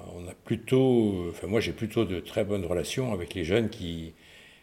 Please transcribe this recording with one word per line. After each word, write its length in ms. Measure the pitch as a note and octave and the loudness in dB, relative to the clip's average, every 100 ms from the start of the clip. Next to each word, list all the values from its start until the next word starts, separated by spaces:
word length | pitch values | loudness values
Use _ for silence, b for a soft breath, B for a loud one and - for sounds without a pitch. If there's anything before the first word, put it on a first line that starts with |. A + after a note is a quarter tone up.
| F2+ F2+ | -14 -12
on 120 | F2 | -12
a 60 | - - | -10 -4
plutôt, 840 | A2 - C3 C3 A#2+ G#2+ F#2 F2 | -4 2 4 6 6 4 2 -4
enfin, 180 | E2 F2 | -6 -2
moi, 120 | A2 | 0
j'ai 120 | F2+ | 0
plutôt 340 | D#2 G#2+ A#2 G2+ | -2 -2 0 0
de 140 | F2 | 0
très 240 | - - | -4 -2
bonnes 220 | G2+ G2+ E2+ | 0 0 0
relations 480 | F2 - - B2+ | -2 -2 -2 -2
avec 200 | F#2+ E2+ | -2 -4
les 100 | F#2+ | -4
jeunes 260 | D#2+ A2 G#2+ | 2 2 2
qui, 440 | - F2 E2 E2 - B B B B | -2 -8 -8 -10 -14 B B B B